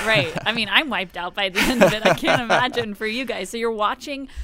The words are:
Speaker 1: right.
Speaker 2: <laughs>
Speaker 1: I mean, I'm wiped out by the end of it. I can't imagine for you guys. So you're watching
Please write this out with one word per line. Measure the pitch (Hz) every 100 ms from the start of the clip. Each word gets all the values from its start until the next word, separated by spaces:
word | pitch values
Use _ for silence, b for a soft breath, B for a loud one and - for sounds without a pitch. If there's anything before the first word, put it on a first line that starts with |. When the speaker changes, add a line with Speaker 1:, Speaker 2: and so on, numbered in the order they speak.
| 214
Speaker 1:
right. | 214 170 -
Speaker 2:
<laughs> | 208
Speaker 1:
I |
mean, | 233 202
I'm | 214 302
wiped | 196 185 180
out | 175 190
by | 196
the | 185
end | - 247
of | 190
it. | 214
I | 208 160
can't | - 262
imagine | 233 165 - 233 220 202
for | 220
you | 233 240
guys. | 208 190
So | 233
you're | 226
watching | 220 208 254 302 277 269 B